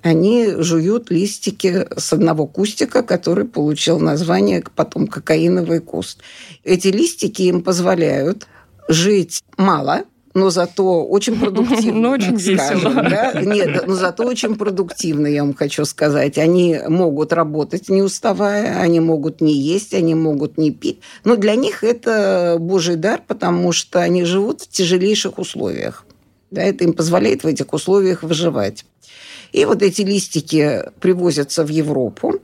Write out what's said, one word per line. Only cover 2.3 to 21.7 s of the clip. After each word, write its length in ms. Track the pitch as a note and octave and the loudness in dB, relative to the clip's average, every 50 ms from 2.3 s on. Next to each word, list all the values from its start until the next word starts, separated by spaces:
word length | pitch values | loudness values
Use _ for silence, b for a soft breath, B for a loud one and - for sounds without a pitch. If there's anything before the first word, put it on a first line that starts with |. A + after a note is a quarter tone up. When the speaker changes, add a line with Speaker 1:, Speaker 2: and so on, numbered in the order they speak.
| D#3+ D#3 D3+ | 2 0 -2
Speaker 1:
кустика, 560 | D3 - - G3+ G#3 - - - B3+ - B3 | -4 -2 -4 -4 -2 -2 -4 -4 0 0 -2
который 420 | A#3+ - - F3 - E3 F3 G3 G#3 | 0 0 -2 -2 0 0 0 0 -2
получил 540 | A#3 - - D3 D3+ D3+ - - - E3 D#3+ | -4 -2 -2 -2 -2 -2 -2 0 0 0 2
название 640 | D#3+ D#3+ C#3+ D3+ F3 E3 F3 F#3 G3+ G3+ F#3+ E3+ E3+ - _ | 2 0 0 0 0 0 2 2 2 2 0 -2 -4 -6 _
потом 300 | - - - - - - - | -4 -4 -4 -2 -4 -4 -4
«кокаиновый 720 | - D3+ - - D#3+ D#3 E3 E3+ F3+ F3+ E3+ D#3+ E3 E3 | -4 -10 -2 0 2 2 4 2 2 2 0 0 -2 -4
куст». 400 | E3 - - - F#3+ - - B B B B B B B B B _ | -4 -6 -8 -8 -8 -8 -12 B B B B B B B B B _
Эти 240 | - F#3 F3+ F#3 G3 | 0 0 2 2 0
листики 540 | F#3 G#3+ E4+ E4+ - - - - - - | 2 2 0 0 0 -4 -6 -6 -2 0
им 200 | F#3 F3+ F3 F3+ | 0 2 2 0
позволяют 840 | F3 F#3+ F#3 F3 F3 F#3 F#3 E3+ E3 D3 C#3 C#3 C3+ D#3+ G3+ A3 - b b b b b b - - - | 0 0 -2 0 2 0 2 2 0 0 0 0 -2 -2 -4 -6 -10 b b b b b b -16 -2 0
жить 540 | D#3+ D#3+ E3+ G3+ G#3 G3 E3 - - - _ _ - - | 0 2 4 2 2 2 0 -2 -6 -12 _ _ -4 0
мало, 460 | F#3+ G3 F3 C#3 C3+ C#3 D#3 - G4 _ _ _ _ _ | 2 2 2 0 0 -2 -2 -2 -4 _ _ _ _ _
но 160 | _ F#3 F#3+ F#3+ | _ 2 2 2
зато 560 | E3 F3+ F3 E3+ - - G3 F#3 F3+ E3+ D3 | 2 0 -2 -2 0 0 0 2 2 0 0
очень 340 | - F#3 G3+ G3 B3 A3+ A3+ | 0 0 0 0 0 -2 0
продуктивно, 540 | B3 G3+ F#3+ A3 A#3+ A#3+ C4+ A3 A3 A3+ | -2 -2 0 0 0 2 2 0 0 0
Speaker 2:
<laughs> 80 | G#3+ A3 | 2 2
Но 100 | A3+ A#3+ | 2 2
очень 260 | C4+ C4+ G3+ F#3 B3 G#3+ | 2 0 0 0 0 0
Speaker 1:
так 20 | |
скажем, 520 | F3 G3+ F#3 F#3+ - - - F#3+ E3+ - B3+ | 0 0 0 2 0 0 0 0 0 2 2
Speaker 2:
весело. 160 | - E3+ F3 | 2 0 0
Speaker 1:
да? 220 | E3+ G#3 A#3 C4 - - | 0 0 0 0 0 -2
Нет, 420 | F#3+ G3 G#3 G#3 F#3 D3+ C#3+ F3+ E3 | -2 0 0 0 0 0 0 -2 -2
но 80 | F3 F#3+ | -2 -2
зато 280 | F#3 F#3+ F3+ E3+ - A#3 | 0 0 -2 -2 -2 -2
очень 300 | B3 B3 - - A3 A3 | -2 -2 -2 -2 -4 -4
продуктивно, 680 | G#3+ G#3 G#3 F#3+ F3+ F#3+ E3+ - - - E3 D3+ D3 D3+ | -2 -2 -4 -2 -2 -4 -6 -6 -6 -4 -2 -2 0 0
я 160 | D3 D3 C#3+ | 0 0 0
вам 100 | C#3+ C#3+ C#3 | 0 -2 -2
хочу 300 | - D3+ C#3+ - - D3+ | -2 -4 -4 -2 -4 -4
сказать. 540 | - - - D#3 D3+ C#3+ D3 C3+ C#3+ - D#3+ | -6 -2 -2 0 0 2 2 0 0 0 0
Они 400 | D#3 D#3+ F3 F3+ F3+ F3 D#3+ C#3+ - - | 2 4 4 4 4 2 0 -2 0 0
могут 460 | D#3+ F3+ F#3 E3 C#3 C#3+ D#3 - E3+ | 0 2 2 0 0 -2 -2 0 0
работать, 560 | E3+ E3 D3+ D3+ D#3 D3 - - F#3+ - - | 0 0 0 -2 -4 -4 -4 -6 -8 -2 0
не 100 | F#3+ G3 | 0 2
уставая, 800 | G3 G3 - - - - F#3+ F3+ G#3 G3+ G3+ G#3 G#3+ - - - | 2 0 -2 -4 -4 -2 -2 0 0 0 0 0 -2 -2 -2 0
они 200 | E3 E3+ E3+ E3 | 2 2 4 4
могут 420 | E3 E3 D#3+ D3+ C#3+ D#3+ D#3+ - | 4 2 0 0 -2 -6 -2 0
не 100 | E3 D3+ D3+ | 2 2 2
есть, 380 | C#3+ C3+ D3+ F3 G3+ G#3 - | 2 0 0 -2 -2 -4 -2
они 220 | - G3 E3+ E3 D#3+ | -2 0 2 2 2
могут 420 | D#3+ D#3+ D#3+ D3+ C#3 D3 D3+ - | 2 2 0 0 0 -2 -4 -2
не 140 | - D#3 D3+ | 0 0 0
пить. 300 | - - - - - B B B B B B | -2 -2 -6 -6 -6 B B B B B B
Но 120 | G3+ A#3+ | 2 2
для 200 | G3+ G3 G#3+ G#3 | 4 4 2 2
них 280 | A#3+ C#4+ G#4 | 2 0 -2